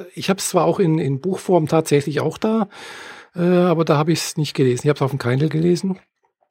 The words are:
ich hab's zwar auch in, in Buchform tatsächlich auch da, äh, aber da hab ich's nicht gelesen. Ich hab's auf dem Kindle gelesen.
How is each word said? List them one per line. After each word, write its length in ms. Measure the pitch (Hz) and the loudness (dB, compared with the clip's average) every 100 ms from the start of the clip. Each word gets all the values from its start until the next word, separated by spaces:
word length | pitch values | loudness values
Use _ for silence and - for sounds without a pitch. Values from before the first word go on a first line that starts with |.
| 175 | -12
ich 160 | - - | -10 -4
hab's 200 | 190 - | -4 0
zwar 160 | 180 160 | 2 2
auch 140 | 185 | 2
in, 200 | 170 160 | 2 2
in 200 | 147 135 | 0 -2
Buchform 460 | 185 185 - 175 156 | -4 -4 2 2 4
tatsächlich 520 | 160 160 143 147 143 | 0 2 0 0 -2
auch 180 | 143 - | -4 -2
da, 300 | 220 220 208 - - - - - - 175 | -2 0 -2 -8 -18 -18 -18 -20 -16 -2
äh, 60 | |
aber 420 | 175 180 180 160 160 | 2 4 4 2 2
da 120 | 147 | 2
hab 120 | 151 | 2
ich's 260 | 156 - - | 0 -2 -4
nicht 160 | 143 | -4
gelesen. 280 | - 127 123 147 | 2 2 2 0
Ich 40 | |
hab's 120 | 143 | 0
auf 100 | 139 | -2
dem 80 | 139 | -2
Kindle 300 | 120 127 156 | -2 0 0
gelesen. 500 | 156 170 175 190 185 _ _ _ _ _ | 0 2 0 -2 -6 _ _ _ _ _